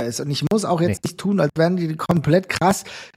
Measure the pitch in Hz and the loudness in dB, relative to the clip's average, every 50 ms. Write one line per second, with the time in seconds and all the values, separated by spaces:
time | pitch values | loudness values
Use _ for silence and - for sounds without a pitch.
0 | 120 120 113 - 139 143 139 - 143 147 214 214 196 - 175 160 170 - 98 - | -2 -4 -4 -6 -4 -4 -4 -2 -2 0 0 0 0 0 0 0 2 0 0 -2
1 | - - - - - 196 202 185 151 147 - 160 160 175 185 180 170 156 156 - | -6 -10 -8 -6 -4 -2 0 2 2 0 2 2 2 2 2 0 -2 -4 -4 -4
2 | - - 165 160 135 147 160 190 185 - - - 170 190 202 - - - - - | -2 0 0 2 4 4 4 4 4 0 -2 2 2 2 2 2 -2 -12 -16 -18
3 | - - - | -18 -18 -10